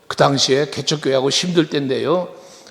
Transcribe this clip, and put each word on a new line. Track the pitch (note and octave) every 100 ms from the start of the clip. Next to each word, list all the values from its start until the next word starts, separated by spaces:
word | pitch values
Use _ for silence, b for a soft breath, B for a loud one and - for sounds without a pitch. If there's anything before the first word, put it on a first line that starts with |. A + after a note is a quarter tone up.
| -
그 | -
당시에 | C#3+ C#3 - C3+ D3+
개척교회하고 | - C#3 D3+ C#3+ C3+ C3+
힘들 | - F3+ E3+ D3+
때인데요. | D3 C3+ B2 A#2+ F3+ F3 B B B B